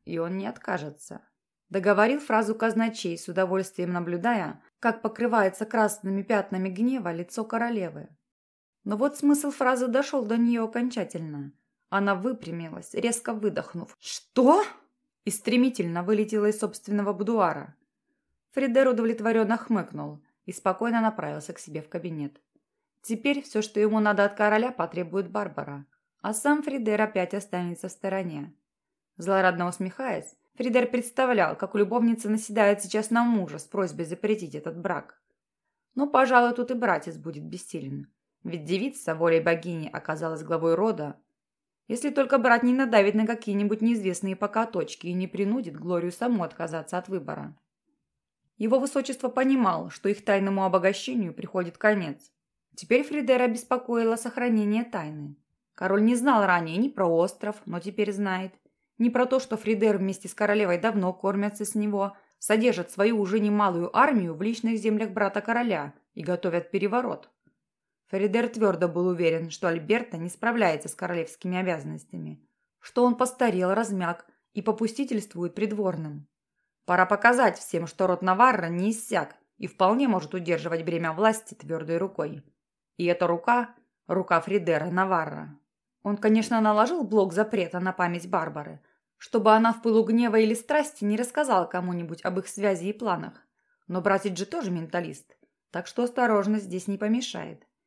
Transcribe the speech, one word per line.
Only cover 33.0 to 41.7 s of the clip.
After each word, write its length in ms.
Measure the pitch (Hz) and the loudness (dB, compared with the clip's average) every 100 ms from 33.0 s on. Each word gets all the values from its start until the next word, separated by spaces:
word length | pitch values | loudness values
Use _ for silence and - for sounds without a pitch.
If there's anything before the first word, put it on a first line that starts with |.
| 214 | 0
на 120 | 233 | 2
мужа 360 | 240 226 170 143 | 2 2 -2 -8
с 60 | |
просьбой 400 | - 202 185 147 | -8 -4 -4 -4
запретить 520 | 160 175 208 214 170 147 | -8 -4 -2 -2 -4 -10
этот 200 | 160 165 | -10 -6
брак. 440 | 190 156 - _ _ _ _ _ _ _ _ | -6 -6 -8 _ _ _ _ _ _ _ _
Но, 140 | 254 285 | -4 2
пожалуй, 440 | 269 262 247 240 | 4 6 6 6
тут 200 | 240 247 | 4 -2
и 20 | |
братец 420 | 247 226 165 170 156 | 0 2 0 -2 -10
будет 280 | 151 147 | -10 -12
бессилен, 640 | 156 175 - 165 135 139 143 _ _ _ | -12 -14 -10 -10 -8 -10 -12 _ _ _
ведь 220 | - 170 | -10 -8
девица 500 | 151 185 254 - - | -4 -2 -2 -4 -6
волей 240 | 160 170 165 | 0 4 4
богини 500 | 160 165 170 170 156 | 4 0 -2 -8 -8
оказалась 500 | 165 - 156 165 156 | -8 -6 -6 -6 -6
главой 320 | 151 165 165 | -4 0 2
рода. 460 | 165 214 180 147 - _ _ _ _ _ | 2 2 0 -6 -12 _ _ _ _ _